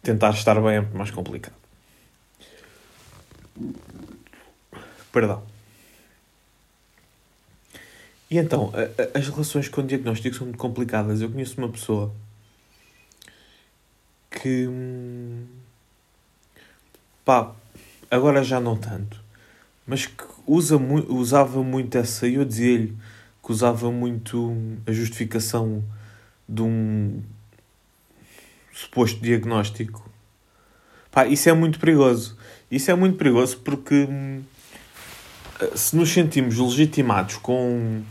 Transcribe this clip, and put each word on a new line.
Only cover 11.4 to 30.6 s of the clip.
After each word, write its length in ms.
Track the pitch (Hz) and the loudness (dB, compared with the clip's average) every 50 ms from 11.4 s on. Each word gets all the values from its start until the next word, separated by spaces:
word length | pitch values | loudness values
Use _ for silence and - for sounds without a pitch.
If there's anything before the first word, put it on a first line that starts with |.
| 131 127 - | -8 -8 -8
uma 100 | - 127 | -8 -8
pessoa 460 | 117 113 - - - 110 101 104 104 - - - - - _ _ _ _ _ _ _ _ _ _ _ _ _ _ _ _ _ - - _ _ _ _ _ _ _ _ _ _ _ _ _ _ _ _ _ _ _ _ | -8 -8 -10 -6 -4 -4 -2 -2 -6 -8 -12 -18 -20 -20 _ _ _ _ _ _ _ _ _ _ _ _ _ _ _ _ _ -20 -20 _ _ _ _ _ _ _ _ _ _ _ _ _ _ _ _ _ _ _ _
que, 340 | - - - 135 127 127 127 | -16 -8 -4 -2 -2 0 -2
hum, 840 | 127 127 127 127 127 127 123 123 123 123 123 120 120 120 120 120 123 123 127 123 _ _ _ _ _ _ _ _ _ _ _ _ _ _ _ _ _ _ _ - _ _ _ _ _ _ _ _ _ _ _ _ | -4 -4 -8 -10 -10 -10 -12 -12 -12 -14 -14 -12 -12 -12 -14 -14 -16 -20 -20 -20 _ _ _ _ _ _ _ _ _ _ _ _ _ _ _ _ _ _ _ -20 _ _ _ _ _ _ _ _ _ _ _ _
pá, 280 | - 131 123 110 113 - - _ - _ - - - - _ - _ | 4 4 4 4 0 -10 -20 _ -20 _ -20 -20 -20 -20 _ -6 _
agora 320 | - 127 131 147 143 139 | 0 4 4 4 4 4
já 200 | 135 120 131 127 | 2 2 -2 -2
não 160 | 120 120 113 | 0 -2 -2
tanto, 440 | 104 - 110 107 - 104 104 - - - _ _ _ _ _ _ _ _ _ _ _ _ | -4 -4 -8 -8 -8 -10 -10 -12 -16 -20 _ _ _ _ _ _ _ _ _ _ _ _
mas 200 | - 139 131 - | -6 -6 -6 -6
que 180 | - - - - - - - - | -8 -10 -18 -20 -20 -20 -16 0
usa 320 | - 147 170 165 143 156 147 | 2 4 4 4 4 4 4
mu-, 340 | 135 127 143 156 - - 135 | 4 2 0 0 0 0 -2
usava 480 | 127 123 117 139 143 139 123 123 135 | -2 0 4 6 4 4 4 2 -4
muito 360 | 131 131 127 131 127 117 - | -2 -2 -2 -2 -4 0 0
essa, 280 | 127 120 - - - - | 0 0 0 -4 -2 -2
e 100 | 123 123 | 0 2
eu 100 | 131 139 | 2 0
dizia-lhe 500 | 120 110 110 120 123 123 117 113 107 107 - - - - - - _ _ _ _ | 0 0 0 2 4 4 2 2 -2 -6 -10 -16 -20 -20 -20 -20 _ _ _ _
que 80 | - | -6
usava 400 | 117 107 120 120 117 110 117 120 | -2 2 2 2 2 2 -2 -4
muito 640 | 120 120 123 123 120 113 117 - - 120 117 117 117 113 113 110 110 104 110 | -2 -2 -4 -4 -4 -6 -8 -6 -4 -4 -2 -2 -4 -4 -6 -6 -8 -10 -6
a 60 | 113 110 | -4 -2
justificação 920 | 110 117 113 - - 117 107 - 113 110 - - 117 113 110 110 107 104 104 - - - - - - _ _ _ _ _ - | -2 -2 -4 -4 -6 -8 -4 -4 -4 -4 -2 -2 -2 -2 -2 -2 -4 -6 -8 -10 -14 -18 -20 -20 -20 _ _ _ _ _ -8
de 140 | 107 110 113 | -4 -2 0
um 580 | 113 113 113 110 110 107 107 104 101 107 107 104 - - - - _ _ _ _ _ _ _ _ _ _ _ _ _ _ _ - _ - - - - _ _ _ _ _ | 0 0 0 0 0 0 0 -2 -2 -4 -6 -10 -14 -16 -20 -20 _ _ _ _ _ _ _ _ _ _ _ _ _ _ _ -20 _ -20 -20 -20 -20 _ _ _ _ _
suposto 480 | - - - - 131 120 107 107 107 | -18 -18 -8 0 0 0 0 0 -4
diagnóstico. 880 | 113 117 120 113 101 117 113 107 101 104 - - 113 107 - - - - - _ _ _ _ _ _ _ _ _ | 0 0 0 0 0 -2 -2 -2 -2 -2 -4 -8 -10 -10 -10 -16 -20 -20 -20 _ _ _ _ _ _ _ _ _